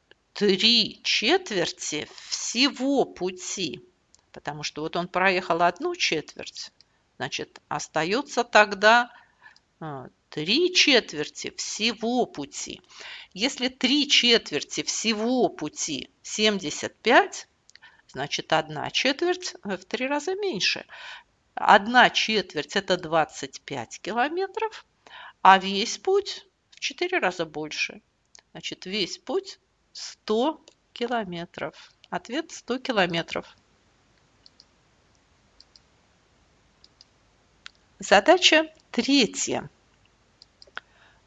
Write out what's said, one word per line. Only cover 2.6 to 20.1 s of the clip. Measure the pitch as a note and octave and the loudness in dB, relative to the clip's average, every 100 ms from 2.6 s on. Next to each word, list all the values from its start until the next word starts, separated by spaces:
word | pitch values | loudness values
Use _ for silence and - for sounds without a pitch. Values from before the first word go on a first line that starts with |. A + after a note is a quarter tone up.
| C#4 - C4+ C#4 E3+ | 0 0 0 0 0
пути, | - F#3 F#3 - G3 D#3+ A#2+ - _ _ _ _ | -2 -8 -8 -10 -6 -6 -8 -18 _ _ _ _
потому | - - D3+ | -14 -12 -10
что | D3 D3+ | -10 -8
вот | D#3+ F3 | -6 -4
он | F3+ | -4
проехал | F3+ F#3+ F3+ F3+ E3 | 2 2 2 0 2
одну | F3 F3 F4 F4 | 2 2 -6 -2
четверть, | - D#3 - - - - - _ _ _ _ - | -2 -2 -6 -14 -14 -14 -16 _ _ _ _ -10
значит, | C3 - - - - | -8 -8 -10 -14 -8
остаётся | D3 - D#3 E3 A#3 C#4+ B3 | -8 -4 -2 0 -2 -2 -4
тогда, | A#3+ G#3+ G#3 G3 G#3+ A#3+ B3 - _ _ - _ _ - | 4 6 6 6 6 6 4 -8 _ _ -20 _ _ -16
а, | D#3 C3+ - _ - | -12 -12 -14 _ -12
три | D#3 D#3+ C4+ F4+ | -6 0 2 2
четверти | F4+ D4 A#3+ - D3 D3 - C#3 - | 4 6 4 2 -6 -8 -8 -12 -10
всего | - - A3+ G#3+ A3+ B3 F#3 | -10 -4 -4 -2 -2 0 -2
пути. | - C#3 - - - _ - - - - | -4 -12 -10 -12 -14 _ -20 -18 -18 -14
Если | F#3 C4 - B3+ | -4 -4 -2 -6
три | - B3+ D4 C#4+ | -2 2 2 4
четверти | - A#3+ A#3 - D3 - - | 4 4 4 2 -6 -6 -6
всего | D3 - G#3+ G#3+ A#3 B3+ F3+ | -4 -2 -2 0 0 2 2
пути | - D3+ - - C3 - _ | 0 -8 -6 -6 -6 -10 _
семьдесят | - - G#3+ G3+ F3 - G#2 _ | -10 0 2 0 -4 -6 -8 _
пять, | A3 D4+ F#4 - - _ _ - - _ _ | 4 4 4 -4 -18 _ _ -20 -20 _ _
значит, | B2+ D3 - - | -10 -6 -6 0
одна | D#3+ D3+ D3+ B2+ | 0 0 -6 -4
четверть, | - C4 C4+ F4 F4+ - - | 0 0 0 0 -2 -6 -10
э, | G3+ F#3 | -8 -8
в | - | -6
три | - | -6
раза | B3+ | -2